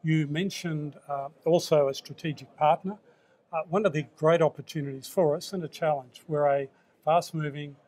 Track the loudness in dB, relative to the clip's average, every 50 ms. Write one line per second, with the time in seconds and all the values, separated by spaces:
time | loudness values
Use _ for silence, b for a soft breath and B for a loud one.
0 | 0 2 2 2 0 0 -2 -4 -4 -4 -6 -6 -8 -6 -6 -6 -8 -8 -12 -16
1 | _ -10 -8 -8 -8 -12 _ _ _ 2 2 2 4 4 4 4 4 4 0 -6
2 | -12 -14 -16 -8 -6 -6 -6 -6 -12 -20 _ 2 4 4 4 2 0 -10 -10 -10
3 | b b b b b b b b b _ -6 -6 -4 -2 -2 0 2 2 0 0
4 | -6 -6 _ 0 2 4 4 6 4 2 0 -4 -16 -10 -8 -8 -6 -6 -8 -12
5 | -14 -4 0 2 2 2 2 -2 -4 -8 -6 -6 -6 -8 -6 -2 0 0 0 0
6 | -4 -12 _ -20 _ -6 -2 2 2 2 2 2 -2 -6 b b b b b b
7 | _ 2 2 2 2 0 -6 -6 -6 -6 -8 -10 -12 -14 -16 _ _